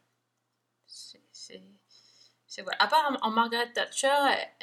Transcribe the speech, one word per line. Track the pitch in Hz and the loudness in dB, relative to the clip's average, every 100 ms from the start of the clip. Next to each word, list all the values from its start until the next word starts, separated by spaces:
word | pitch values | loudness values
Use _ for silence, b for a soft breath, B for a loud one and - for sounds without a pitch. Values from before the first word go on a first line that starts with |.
| _ _ _ _ _ _ _ _ _ | _ _ _ _ _ _ _ _ _
C'est, | - - - _ | -20 -20 -20 _
c'est, | - - 190 190 202 _ b b b b b - | -20 -20 -20 -20 _ _ b b b b b -18
c'est, | - | -14
voilà. | 185 - | -6 0
À | 208 | 2
part | 311 294 254 | 4 2 0
en, | 220 | 0
en | |
Margaret | 220 233 233 233 | 2 2 0 -2
Thatcher, | 226 - - 269 285 277 | -4 -4 0 2 4 4
elle, | 202 - - | 0 -2 -12